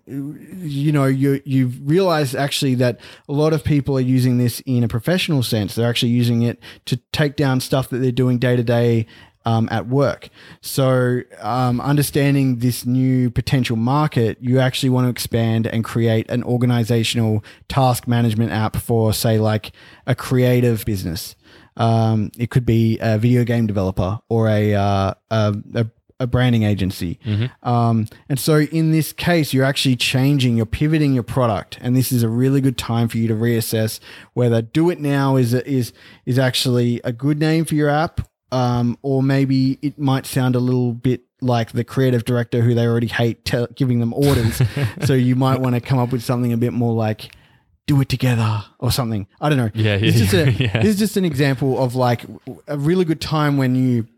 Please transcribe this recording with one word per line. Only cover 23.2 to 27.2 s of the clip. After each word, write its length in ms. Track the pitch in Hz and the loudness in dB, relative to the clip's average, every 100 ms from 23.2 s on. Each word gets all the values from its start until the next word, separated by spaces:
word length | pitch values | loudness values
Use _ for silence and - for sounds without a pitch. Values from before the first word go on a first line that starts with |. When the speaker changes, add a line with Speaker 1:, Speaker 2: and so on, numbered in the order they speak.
| 120 123 117 | 2 2 2
Speaker 1:
game 200 | 120 113 | 0 0
developer 540 | 101 95 95 92 110 - | 0 -2 -2 -4 -4 -4
or 220 | 117 110 | 0 2
a, 260 | 107 104 101 | 2 2 2
uh, 380 | 101 98 98 - - | 2 0 0 -4 -4
a, 240 | 110 104 104 - | 0 0 -2 -6
a, 140 | 113 113 - _ - | -4 -4 -8 _ -8
a 80 | 127 | -2
branding 360 | 123 127 117 | 0 2 2
agency. 540 | 107 101 95 - 87 80 | 2 0 -2 -4 -8 -8